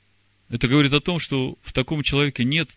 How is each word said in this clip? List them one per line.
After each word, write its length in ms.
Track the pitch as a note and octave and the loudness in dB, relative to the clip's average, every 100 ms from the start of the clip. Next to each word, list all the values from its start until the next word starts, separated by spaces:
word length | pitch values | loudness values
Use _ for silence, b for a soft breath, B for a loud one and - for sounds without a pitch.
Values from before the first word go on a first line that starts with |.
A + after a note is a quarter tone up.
| _ _ _ _ _ | _ _ _ _ _
Это 180 | A#2 A#2+ | -4 2
говорит 260 | D3 C#3 | 4 4
о 80 | D3 | 2
том, 180 | F#3 E3+ | 0 -4
что 380 | - - - - | -2 -2 -4 -6
в 120 | - | -6
таком 300 | - C3 D#3 | -4 -2 -2
человеке 400 | - C#3+ C#3+ - | -2 0 0 0
нет 260 | B2 D#3+ D3+ | 0 0 -4